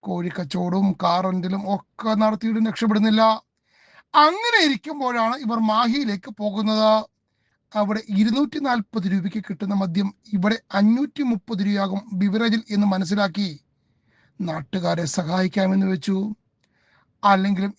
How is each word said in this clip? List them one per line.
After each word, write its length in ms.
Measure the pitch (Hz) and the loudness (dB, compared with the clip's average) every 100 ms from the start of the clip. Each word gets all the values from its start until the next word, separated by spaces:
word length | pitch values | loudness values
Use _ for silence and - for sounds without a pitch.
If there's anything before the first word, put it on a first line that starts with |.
കോഴിക്കച്ചവടവും 920 | - 180 175 170 165 180 175 185 196 180 | -6 -6 -6 -8 -8 -4 -2 0 0 0
കാർ 200 | 175 175 190 | 0 0 0
റെന്റലും 480 | 185 180 196 196 202 | -2 -4 -6 -4 -6
ഒക്കെ 380 | - - 220 | -6 -10 -4
നടത്തിയിട്ടും 540 | 214 214 214 220 220 220 | 0 0 0 -2 0 -2
രക്ഷപ്പെടുന്നില്ല. 560 | - 226 214 220 220 220 220 _ _ _ _ _ - _ | 0 0 2 2 4 4 2 _ _ _ _ _ -20 _
അങ്ങനെ 520 | 294 302 370 466 466 320 | 4 6 4 0 2 2
ഇരിക്കുമ്പോഴാണ് 720 | 254 294 294 254 240 226 254 | 0 -6 -6 -4 0 -2 -2
ഇവർ 220 | 247 226 | -4 0
മാഹിയിലേക്ക് 720 | 220 214 240 262 269 202 - 214 | 2 2 2 0 -2 -4 -8 -6
പോകുന്നത്. 640 | 208 202 214 214 220 220 214 _ _ _ _ _ _ 214 | -6 -2 -2 2 4 4 0 _ _ _ _ _ _ -2
അവിടെ 260 | 202 214 220 | -2 -2 -2
ഇരുന്നൂറ്റി 500 | 196 214 240 294 302 | 0 2 2 0 -2
നാൽപത് 480 | 277 247 208 220 185 | -2 -2 -2 -4 -2
രൂപയ്ക്ക് 320 | 190 185 220 | -2 -2 -6
കിട്ടുന്ന 300 | 185 175 190 | -8 -8 -4
മദ്യം 400 | 202 196 165 196 - _ | -2 -2 -2 -4 -6 _
ഇവിടെ 240 | 208 190 226 _ | -2 0 -2 _
അഞ്ഞൂറ്റി 500 | 202 202 240 285 - | 2 4 4 0 -4
മുപ്പത് 340 | 269 226 - 220 | -2 -2 -4 -4
രൂപയാകും 440 | 196 202 196 196 - | -2 0 -2 -4 -6
ബിവറേജിൽ 480 | 190 202 208 233 226 - | -2 0 2 2 0 0
എന്ന് 180 | 208 202 | 0 2
മനസ്സിലാക്കി 720 | 190 180 202 196 170 196 147 _ _ _ _ _ _ _ _ | 2 0 0 0 0 -6 -6 _ _ _ _ _ _ _ _
നാട്ടുകാരെ 640 | 175 156 147 190 170 170 165 | -6 -6 -6 -4 -2 -2 -2
സഹായിക്കാമെന്ന് 840 | - 160 185 185 202 190 190 190 | -2 -2 0 0 0 2 2 2
വെച്ചു. 480 | 190 - 190 202 214 _ _ _ _ _ _ _ _ | 0 -2 -2 -2 -8 _ _ _ _ _ _ _ _
അല്ലെങ്കിലും 500 | 202 196 196 190 196 | 2 4 4 0 -2